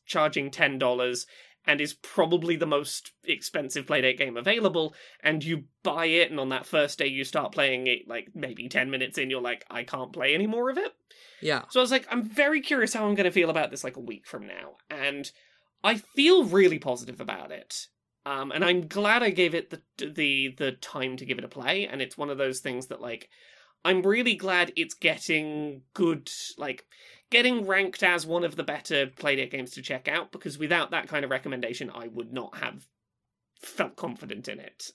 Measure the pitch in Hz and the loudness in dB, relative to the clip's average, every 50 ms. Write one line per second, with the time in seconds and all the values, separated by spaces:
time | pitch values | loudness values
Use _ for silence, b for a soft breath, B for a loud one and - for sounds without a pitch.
0 | _ - - 170 151 151 151 151 139 139 135 - 160 143 139 131 139 123 127 123 | _ -4 0 2 2 2 2 0 -4 -4 0 2 2 2 2 2 2 2 2 2
1 | 127 123 123 120 - B B B B B B B _ - 147 143 147 147 - - | 0 0 -2 -4 -6 B B B B B B B _ 0 2 2 0 -2 -6 -10
2 | - - - - 170 160 175 170 160 170 170 151 165 156 147 143 151 - - - | -16 -4 0 0 2 4 2 2 2 0 0 0 0 2 2 0 0 -2 -6 -8
3 | - - - _ _ - 151 - - - - 165 143 131 - 147 131 - 151 135 | -10 -14 -18 _ _ -4 -4 -4 -4 -4 -4 -4 -4 -4 -6 -6 -2 0 2 4
4 | 131 131 127 - 143 131 117 117 123 190 220 233 214 190 165 170 156 156 B B | 4 4 4 4 0 -2 -2 -2 0 0 2 4 2 2 4 2 0 0 B B
5 | B B B B - 151 156 156 156 160 165 147 131 - _ _ - - 147 160 | B B B B 0 2 2 2 0 -2 -2 -4 -4 -8 _ _ -4 -2 0 2
6 | 165 165 160 170 170 - 160 143 135 131 131 127 - - - 156 147 143 - - | 2 4 6 6 6 4 4 0 -2 0 -2 -2 -2 2 2 4 4 4 2 -2
7 | 151 139 135 135 135 - - 156 135 104 - 160 143 135 131 127 127 127 120 - | -2 -2 -2 -2 -4 -2 -2 -2 -2 0 0 2 2 2 2 2 2 0 0 0
8 | - - 117 117 - - - - 143 127 117 113 117 127 - 143 127 135 135 131 | -2 -6 -8 -8 -8 -10 -8 -8 -8 -8 -8 -10 -10 -4 -2 0 0 0 -2 -2
9 | 131 - - 156 135 131 131 127 123 120 120 - - - - 120 123 - - 131 | -4 -4 -2 -4 -2 -2 -2 -2 -2 -4 -4 -6 -8 -10 -10 -10 -8 -6 -8 -8
10 | 127 107 - 170 127 139 147 165 202 214 220 233 240 254 262 330 415 - - _ | -8 -8 -6 -6 -4 -2 0 0 0 0 0 -2 -2 -2 -2 -4 -4 -6 -8 _
11 | _ B B B B B B B - 156 147 120 - - - 254 254 240 262 262 | _ B B B B B B B -2 -2 -2 -2 -4 0 2 2 2 4 2 0
12 | 254 - 233 247 226 220 - 294 285 285 311 302 277 - 302 262 220 208 - 226 | 0 -2 -2 -4 -4 0 0 2 4 4 2 2 0 0 2 2 2 2 0 0
13 | 214 208 208 196 190 180 175 190 170 160 156 160 151 - 127 135 - 131 117 131 | 0 2 2 4 4 4 4 4 4 4 4 2 0 0 -2 -6 -8 -8 -8 -8
14 | 120 113 110 98 - - - 113 104 98 92 90 90 - - _ _ - 151 143 | -10 -12 -12 -12 -14 -14 -14 -12 -12 -12 -14 -14 -14 -16 -18 _ _ -12 -6 -4
15 | 135 143 143 143 143 - b b b b b b b b b _ - 208 226 214 | -2 -2 -2 -4 -8 -10 b b b b b b b b b _ 0 0 0 0
16 | - - - 277 285 320 370 370 269 180 170 196 190 175 165 147 - 139 127 120 | -4 -2 2 6 8 8 8 8 8 6 6 8 8 8 6 4 0 -2 -4 -4
17 | 120 120 120 - - - 104 90 71 - - 80 - - - - - - _ _ | -6 -10 -12 -10 -8 -8 -8 -8 -8 -10 -12 -14 -12 -12 -12 -12 -12 -14 _ _
18 | _ _ _ _ _ 139 139 135 135 139 - 156 180 175 180 180 165 156 - 196 | _ _ _ _ _ -6 -4 -4 -4 -4 -2 2 4 4 4 4 2 -2 -2 0
19 | 208 208 220 240 240 208 185 175 180 165 160 170 - - 175 - - _ _ - | 2 4 4 4 4 2 4 4 2 2 2 -2 -4 -6 -10 -16 -16 _ _ -10
20 | 143 151 151 165 151 143 139 135 135 135 127 - 151 135 131 131 - - - 147 | -10 -8 -2 0 0 2 2 2 0 -2 -2 -2 -2 -4 -4 -4 -10 -10 -6 -4
21 | 131 131 127 127 135 120 127 117 104 - - 143 123 135 175 196 202 - 127 135 | -4 -4 -4 -6 -6 -6 -6 -6 -6 -10 -12 -6 -4 -2 -2 -2 -2 -4 -4 -6
22 | 131 127 - - 147 143 139 135 139 135 131 131 - 143 123 123 127 - 127 - | -6 -6 -6 -8 -8 -6 -2 -2 -2 -2 -2 -4 -6 -6 -6 -6 -6 -8 -10 -10
23 | 120 120 117 110 - b b b b b b b b b b b - 170 190 185 | -10 -10 -10 -12 -12 b b b b b b b b b b b 2 4 4 4
24 | 175 196 214 233 247 240 214 165 185 190 185 180 175 175 - 160 160 160 - - | 6 4 4 4 4 2 2 0 0 0 2 2 2 2 0 -2 -4 -4 -4 0
25 | - 160 151 - - - 160 156 151 151 151 151 151 147 139 135 - _ - - | 0 0 2 0 0 0 0 0 0 -2 -4 -4 -6 -6 -8 -12 -16 _ -2 0
26 | 175 170 165 143 131 - - - - - - - 147 139 131 - - B B B | 2 2 2 0 -4 -10 -10 -10 -10 -12 -10 -8 -8 -8 -8 -10 -14 B B B
27 | B B B B B _ - 240 240 247 247 233 202 190 190 190 196 185 - - | B B B B B _ 4 4 6 4 2 2 0 2 2 2 2 0 0 2
28 | 202 180 175 170 151 160 165 175 175 165 - 165 147 - 151 147 - - 160 143 | 4 4 4 2 0 -2 0 0 0 -2 -2 -4 -4 -4 -6 -6 -4 -2 0 0
29 | 139 131 131 - - 147 139 135 131 123 - 135 127 123 - 131 127 - 139 127 | 0 0 -4 -2 0 0 0 0 0 -2 -6 -8 -8 -8 -10 -12 -8 -8 -8 -6
30 | - 147 143 170 165 - - - - - 143 147 156 147 175 170 147 - - 156 | -4 -4 -2 -2 -4 -6 -10 -12 -10 -10 -6 -6 -2 0 2 0 0 0 -2 -4
31 | - - 156 147 139 131 135 131 - 147 135 123 123 117 113 - 143 113 - 117 | -4 -2 -4 -4 -2 -2 -2 -2 -2 -4 -6 -6 -6 -6 -6 -8 -8 -10 -10 -12
32 | 117 117 113 127 113 113 123 127 113 - - - 135 - - - - _ _ _ | -12 -10 -10 -10 -10 -8 -8 -10 -10 -10 -8 -8 -8 -8 -8 -12 -18 _ _ _
33 | _ _ _ _ _ _ _ _ _ _ _ _ - - - - 170 131 - - | _ _ _ _ _ _ _ _ _ _ _ _ -20 -8 -4 -4 -4 -4 -4 -8
34 | - 151 120 - - - - - - - 107 - - - - - - - | -10 -10 -10 -10 -12 -12 -12 -12 -10 -12 -12 -14 -14 -18 -16 -16 -16 -16